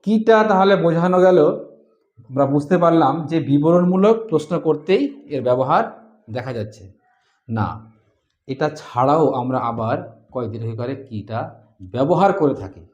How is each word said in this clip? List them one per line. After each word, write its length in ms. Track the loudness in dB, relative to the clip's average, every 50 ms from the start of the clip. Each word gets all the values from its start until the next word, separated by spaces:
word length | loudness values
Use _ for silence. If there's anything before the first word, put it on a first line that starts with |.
কিটা 420 | _ 0 0 2 4 4 4 4 4
তাহলে 320 | 4 4 4 4 4 4
বোঝানো 440 | 4 2 0 2 2 0 2 4 4
গেল, 180 | 4 6 6 6 4 2 0 -4 -12 -18 -20 _ _ _ _ _ _ _ _ -20 -20 -8
আমরা 180 | -2 -2 0
বুঝতে 320 | 0 0 -2 0 0 0 2
পারলাম 480 | 4 4 4 4 2 2 0 -4 -6
যে 140 | -4 -4 -4
বিবরণমূলক 760 | 0 0 0 2 2 4 2 4 2 2 2 2 2 2 2 0 -2 -4
প্রশ্ন 320 | -4 -4 -2 -2 -6 -4
করতেই 640 | -2 -2 -2 -2 0 0 0 0 0 -4 -6 -14 -14
এর 160 | -10 -8 -4
ব্যবহার 420 | 0 0 0 0 0 0 0 0 0 -2 -10 -20 -20 _ _ _ _ -12
দেখা 220 | -12 -10 -10 -8
যাচ্ছে। 400 | -8 -8 -10 -10 -12 -20 -20 -20 -20 _ _ _ _ _ _ _ _ _ _ -8
না, 440 | -4 -4 -4 -4 -6 -12 -18 -20 _ _ _ _ _ _ _ _ _ _ _
এটা 240 | -12 -6 -4 -4 -6
ছাড়াও 600 | -6 -8 -18 -8 -2 0 2 2 2 2 2 0
আমরা 280 | 0 -2 -4 -4 -4 -4
আবার 380 | -4 -4 -6 -4 -4 -4 -4 -6 -8 -14 -20 _ _ _
কয় 160 | -10 -8 -8 -8
দীর্ঘইকারে 580 | -10 -10 -10 -10 -8 -8 -8 -10 -10 -12 -14 -14
কিটা 560 | -14 -14 -12 -8 -8 -8 -8 -10 -14 -20 _ _ _ _
ব্যবহার 500 | -20 -10 -4 -2 0 0 2 2 2 2
করে 220 | 2 2 0 0 -2
থাকি। 260 | -4 -8 -14 -16 -20 -20 _